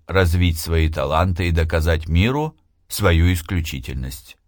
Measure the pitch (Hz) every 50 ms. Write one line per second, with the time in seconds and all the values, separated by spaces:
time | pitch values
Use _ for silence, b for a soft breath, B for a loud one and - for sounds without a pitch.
0 | _ - 87 95 92 85 80 87 90 87 80 80 - 82 82 80 80 78 78 78
1 | 67 69 73 80 90 95 90 95 92 87 82 85 80 78 85 82 78 85 82 80
2 | 80 80 82 85 98 117 131 147 156 156 - _ _ _ _ _ _ _ - -
3 | 104 90 85 82 85 87 90 87 - - 98 85 80 - - 67 65 - 65 64
4 | 62 65 - - - - - _ _